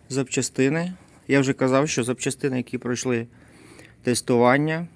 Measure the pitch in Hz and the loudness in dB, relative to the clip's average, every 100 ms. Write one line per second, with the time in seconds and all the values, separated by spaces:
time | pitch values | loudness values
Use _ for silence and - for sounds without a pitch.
0 | - 131 131 - 123 - 135 160 175 185 | -8 -6 -4 -4 -4 0 0 0 -4 -10
1 | - _ - 139 131 135 131 135 156 139 | -20 _ 0 2 2 0 2 2 0 -2
2 | 120 123 139 131 143 127 123 123 123 120 | -4 -4 -6 -4 -4 -4 -6 -6 -6 -4
3 | 131 120 120 - - - - - - - | -2 -4 -4 -14 -20 -20 -20 -20 -20 -8
4 | - 117 - 123 123 135 151 160 170 | -2 -2 2 4 6 4 2 -4 -8